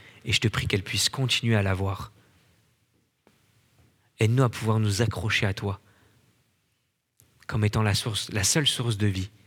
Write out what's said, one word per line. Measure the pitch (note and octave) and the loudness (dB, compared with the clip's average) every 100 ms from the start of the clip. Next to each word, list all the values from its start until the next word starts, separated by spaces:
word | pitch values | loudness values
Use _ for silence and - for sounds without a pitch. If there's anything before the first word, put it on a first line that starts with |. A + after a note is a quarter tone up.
| - - - | -20 -14 -4
et | |
je | - | 0
te | G#2+ | 0
prie | - - | -2 -2
qu'elle | G2+ | -2
puisse | - G#2+ - | -2 -2 -2
continuer | - C3 - A#2 A2 | -2 -2 0 2 2
à | |
l'avoir. | G2 F#2+ G2 F#2 - _ _ _ _ _ _ _ _ _ _ _ _ _ _ _ _ _ _ _ _ - | 2 0 -2 -4 -10 _ _ _ _ _ _ _ _ _ _ _ _ _ _ _ _ _ _ _ _ 0
Aide-nous | A2 B2 | 2 4
à | B2+ | 2
pouvoir | - A2 A2 | 2 0 2
nous | G#2+ G2 | 2 2
accrocher | A2+ - A2+ - G#2 | 0 0 -2 0 0
à | |
toi | F#2+ G#2 F#2 _ _ _ _ _ _ _ _ _ _ _ _ _ _ _ _ - | -2 -4 -6 _ _ _ _ _ _ _ _ _ _ _ _ _ _ _ _ -6
comme | - | 0
étant | G#2 A2+ | 0 2
la | G#2+ G2 | 2 0
source, | - G2+ - | -2 -6 -4
la | G#2 | -2
seule | F#2+ D#3+ C#3 | 0 2 2
source | - A#2 G2+ | 0 -2 0
de | G#2 | 0
vie | F#2+ G2 - | 0 -6 -10